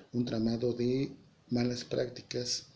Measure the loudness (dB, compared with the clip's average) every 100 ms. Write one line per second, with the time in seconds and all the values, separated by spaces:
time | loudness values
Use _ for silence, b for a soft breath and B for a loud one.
0 | B -2 0 2 2 2 0 2 2 2
1 | -2 -6 -20 -20 -2 2 2 0 -2 -2
2 | -2 -6 -8 -6 -4 -4 -6